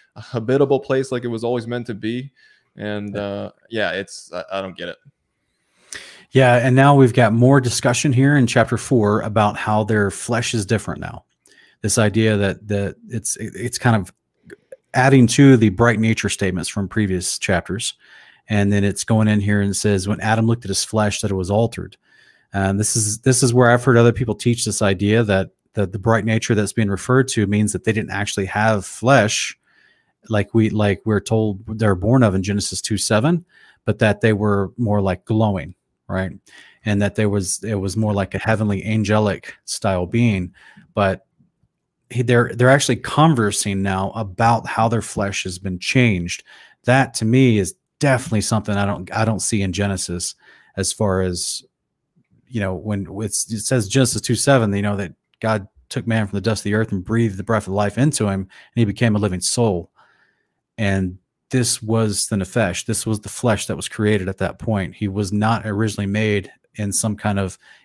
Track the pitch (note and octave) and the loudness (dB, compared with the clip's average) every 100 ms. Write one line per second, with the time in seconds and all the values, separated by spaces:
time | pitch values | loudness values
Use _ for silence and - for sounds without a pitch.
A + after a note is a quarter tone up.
0 | _ - - A#2+ A2+ C3+ C#3 C3+ - C3 | _ -20 -10 -6 0 2 4 2 0 -2
1 | C3 B2 A#2+ A2+ A#2 B2 A2+ A#2+ A#2 G#2+ | -2 -4 -4 -4 -2 -4 -4 -8 -8 -8
2 | A2+ A#2+ C#3 _ _ _ _ - G#2 G#2 | -6 -6 -10 _ _ _ _ -12 -8 -8
3 | G#2 G2+ G2+ G2+ G2+ - _ A2+ F#2+ F#2 | -8 -8 -6 -6 -10 -14 _ -4 -4 -4
4 | F#2+ - - F2 - G2 F#2+ E2 F2 - | -8 -14 -14 -12 -8 -8 -8 -10 -12 -14
5 | _ _ _ _ _ _ _ _ _ - | _ _ _ _ _ _ _ _ _ -20
6 | - - _ C3+ B2+ B2 B2+ B2+ C#3 C#3 | -20 -20 _ 4 6 6 4 6 6 8
7 | B2+ A#2 A2+ A#2 B2+ C#3 A#2+ - B2+ A#2+ | 6 6 4 6 6 6 2 0 0 0
8 | D#3 B2 C3+ D3 A#2 B2+ A2 A#2 - B2+ | 0 2 4 4 4 2 2 0 0 2
9 | G#2 G#2+ G#2+ G#2 G#2 - - G#2+ G#2 G#2+ | 2 2 0 0 0 0 -2 0 2 0
10 | G2+ - - A#2+ A#2 A#2 F#2+ A2 - - | 0 -4 -4 -4 -2 -4 -2 -2 -4 -10
11 | - - - _ _ _ _ _ G#2+ - | -10 -14 -20 _ _ _ _ _ -2 2
12 | G#2+ A2 A2 G#2 G2 - G#2 G2+ G2+ - | 2 2 2 2 0 -2 -4 -4 -4 -8
13 | A3 A2+ - - G#2+ F#2+ A2+ - B2 A2 | -12 -8 -8 -8 -10 -10 -8 -2 2 2
14 | F2+ - _ _ - - _ - _ - | -2 -12 _ _ -20 -20 _ -20 _ 2
15 | C3 C3+ A#2 C3 C#3 B2+ A2 F#2 A#2 G#2+ | 6 6 6 8 8 8 6 4 2 2
16 | A2+ A2 G2+ - G2 F2+ E2 - F#2+ - | 0 0 -4 -4 -4 -4 -6 -6 -4 -2
17 | G2+ F#2 F2+ - - F2+ - G2 - - | -2 -2 -4 -4 -2 -2 -2 -6 -8 -10
18 | _ - - _ - G#2 G2+ G2+ G2+ F#2+ | _ -20 -20 _ -2 0 2 2 0 -2
19 | - A2 G#2+ G#2 G2+ G#2 G2+ F#2+ G#2+ G2 | 0 2 2 2 2 0 0 -2 0 0
20 | F#2 G#2+ A2 A2 A2+ A#2 F#2+ F#2+ - A2 | -2 -4 0 2 2 -2 -4 -6 -4 0
21 | G#2 - G#2 F#2+ F2+ G2+ A2+ - F2 - | 0 -2 -4 -4 0 0 0 -4 -14 -16
22 | _ _ _ _ _ G2 F#2+ G2 G#2+ A#2 | _ _ _ _ _ -2 0 0 0 -2
23 | G#2 G2 C3 B2+ B2+ B2 A#2+ B2 B2+ A#2 | -2 -2 0 2 2 4 6 4 4 6
24 | A#2 G#2 A#2+ G#2 A#2+ A#2 A2 G2+ G#2 F#2 | 6 4 -2 -2 -2 -2 -2 0 0 0
25 | G2+ A2 A2 F#2+ F#2 _ _ - F#2+ G2+ | 2 2 2 0 -2 _ _ -4 -4 -2
26 | G#2+ A2+ G#2+ A2 - G#2+ G2+ - G#2 G2 | 0 2 2 0 0 0 0 -2 -2 -2
27 | - B2+ B2+ - G2+ G#2 G#2 F#2 - A2 | 2 2 2 0 0 0 0 -2 -2 -2
28 | F2 G2 G#2 - F#2+ G#2 A2 G#2+ F#2 - | -4 -6 -6 -6 -4 0 0 0 -4 -4
29 | A2+ C#3 G#2+ - - - _ _ _ _ | 2 4 2 -2 -6 -12 _ _ _ _
30 | _ _ - G#2+ G2 A2+ A2 G#2+ G#2 F#2+ | _ _ -4 -2 0 0 2 2 0 0
31 | A2 G#2 - A2 A2 G2 - A2 A2 F#2 | -2 -2 0 0 0 -4 -10 -2 0 2
32 | G2+ C3 A2+ F#2+ F#2+ G2+ - F#2+ - G2+ | 2 4 4 2 -2 -4 -4 -6 -4 -4
33 | - G#2+ C#3 F3 - _ _ _ - G#2 | 0 0 2 0 -4 _ _ _ -6 0
34 | G#2+ G2+ A2+ G#2 G#2 G2+ F#2+ - A2+ G#2 | 0 2 2 2 2 0 -2 -2 0 2
35 | G2 F2 - A2 A2 F#2+ E2 - _ _ | 0 -2 -2 0 0 0 -6 -14 _ _
36 | - F#2+ F#2+ - _ - - _ A2 G2+ | -8 -6 -6 -10 _ -20 -20 _ -4 0
37 | G2+ G#2+ G#2+ G2+ F#2 - G2+ G#2 G2 G#2+ | 0 0 0 0 -2 -6 -6 -4 -4 -2
38 | A2 G2+ F#2+ F#2+ - A2 G#2+ G2 G#2+ A2 | -2 -2 -2 -4 -2 0 0 -2 -2 -2
39 | G2+ G#2+ G#2+ F#2 - - - - G#2+ F#2 | 2 2 2 -2 -8 -18 -14 -6 -2 -2
40 | F2+ A2+ A#2+ F#2+ F2+ - - - - - | -2 0 2 0 -4 -12 -20 -20 -8 -2
41 | G2 F#2 _ _ _ _ _ _ _ _ | 0 -2 _ _ _ _ _ _ _ _
42 | - B2 B2 A#2+ A#2+ A#2 B2+ C#3+ - A#2 | -8 -4 2 2 2 2 4 4 2 -2
43 | - - D#3+ C3 G#2 - G#2 G2 G2 F#2+ | -2 2 4 4 0 -2 -4 -2 -2 -2
44 | G2 A2 G2+ F2+ A#2 A#2 - - A2+ A2+ | -4 -6 -8 0 2 2 -2 -2 0 0
45 | - - G2 F#2+ F#2+ F2+ F#2+ F2+ - C3 | -4 -4 -4 -4 -8 -8 -8 -8 -2 2
46 | A#2+ F#2 F2 - - - - _ - C3 | 2 0 -4 -10 -14 -20 -20 _ 2 2
47 | C3 - A2 B2+ C3 G#2+ F2+ - _ - | 2 -2 2 4 4 4 0 -6 _ -2
48 | C#3+ B2+ - A2 - A2 G#2 G2+ G2+ E2+ | 0 0 0 -2 0 -2 -2 -2 -2 -4
49 | F2+ G#2+ A2 G2+ - G#2+ F#2+ F2 G2+ F#2+ | -6 -2 -2 -2 -2 -2 -2 -2 -2 -4
50 | - F2 - - _ _ _ - F#2 - | -6 -8 -8 -12 _ _ _ -6 -6 -2
51 | G#2 F#2+ F#2 F2+ - - - _ _ _ | 0 0 -2 -4 -8 -10 -14 _ _ _
52 | _ _ _ _ _ A#2 G2 F#2 G#2 G#2 | _ _ _ _ _ -6 -4 -4 -4 -6
53 | F#2 G2 A#2 - - A2 - C3 G2 C3 | -6 -8 -6 -6 -6 -6 -2 -2 0 2
54 | B2 G#2+ - A2+ - C3+ A2 G2+ G#2 G2+ | 2 0 -2 0 2 2 2 0 -2 -4
55 | F2+ - _ _ A2+ G#2+ G2 _ - C3 | -6 -12 _ _ -2 -2 -6 _ -12 -8
56 | G#2 A2 G2+ G2+ G2 G#2 G2+ G#2 A2 G2 | -4 -2 -2 -4 -2 -2 -2 -2 -2 -4
57 | F2 A2+ A#2 F#2+ G#2 A2 G2 G2 G#2 - | -2 0 0 -2 -2 -2 0 -2 0 0
58 | D3 - G#2 F#2+ F#2+ - - - A2 G2 | 0 0 -2 -2 -6 -14 -6 0 0 2
59 | A#2+ G#2 G#2 F2+ - - A2+ F2+ E2 _ | 2 2 0 -2 -4 0 0 0 -6 _
60 | _ _ _ _ _ _ _ - G2+ G2 | _ _ _ _ _ _ _ -4 -2 0
61 | F#2 F#2 _ _ _ C3 A#2+ - G#2+ A2+ | -2 -8 _ _ _ -2 -2 -2 -2 0
62 | A2 G2+ - G#2 F#2 B2 G2 E2+ - A2+ | 0 -2 -2 -4 -2 -2 -2 -2 -6 -4
63 | - G#2 - - B2 - - G#2 - - | -4 -4 -6 -4 -2 0 -4 -8 -8 -2
64 | G#2 G#2+ F#2 F#2+ F#2+ G2+ - G#2 F2+ - | 0 0 -2 -4 -6 -6 -4 -4 -4 -6
65 | G2+ G2 G2 G#2 A2 A2+ A2 G2+ A2 G#2 | -6 -4 -4 0 0 0 -2 -4 -4 -4
66 | G2 G#2 A2 G#2 F#2 _ _ - G#2 F#2+ | -4 -2 0 -2 -4 _ _ -8 -6 -4
67 | A2 G2+ G#2+ G2+ F#2+ - _ _ | -4 -4 -2 -2 -4 -8 _ _